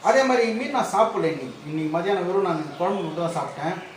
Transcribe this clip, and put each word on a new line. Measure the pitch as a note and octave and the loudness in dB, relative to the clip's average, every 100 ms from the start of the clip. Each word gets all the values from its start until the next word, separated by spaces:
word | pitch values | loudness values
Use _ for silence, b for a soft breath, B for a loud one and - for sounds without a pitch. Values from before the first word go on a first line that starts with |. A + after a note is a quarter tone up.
அதே | G3 B3+ | 6 4
மாதிரி | C4 B3 A3+ | 6 4 2
மீன் | A3 C#4+ | 0 -2
நான் | C4+ E3+ | -2 0
சாப்பிடல | G3 A3 G3+ | 2 2 2
இன்னைக்கு. | D#3+ C3+ C3 - D3+ | 0 -2 -8 -10 -8
இன்னைக்கு | D#3 D#3 E3 | -4 -2 -2
மதியானம் | F#3+ G3 F3 | 0 0 0
வெறும் | G3 | 0
நான் | F#3+ D#3+ D3+ - | 0 -2 -4 -2
குழம்பு | F3+ G3+ | -2 0
மட்டும் | E3 D#3 E3 | -4 -4 -2
தான் | D3+ | -2
சாப்பிட்டேன். | C3+ - D3+ F3+ - | -6 -6 -6 -6 -10